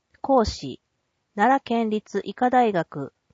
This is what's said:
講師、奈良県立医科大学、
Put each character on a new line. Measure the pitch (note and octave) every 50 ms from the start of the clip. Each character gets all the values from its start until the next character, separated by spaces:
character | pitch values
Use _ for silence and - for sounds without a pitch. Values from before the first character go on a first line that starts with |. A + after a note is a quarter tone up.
| _ _ _ _
講 | - - C4+ B3+ G#3+
師、 | - - - D3 C3 - - _ _ _ _ _ _ _ _ _ _ -
奈 | G#3 G#3 B3 C4+ C#4
良 |
県 | - - A#3 A#3 A3+ A3
立 | G#3+ G#3+ - - - G3 -
医 | - G3+
科 | - B3+ B3
大 | B3+ B3 A#3+ A3
学、 | G3 E3+ D#3+ - - D3+ C3+ - _ _ _ _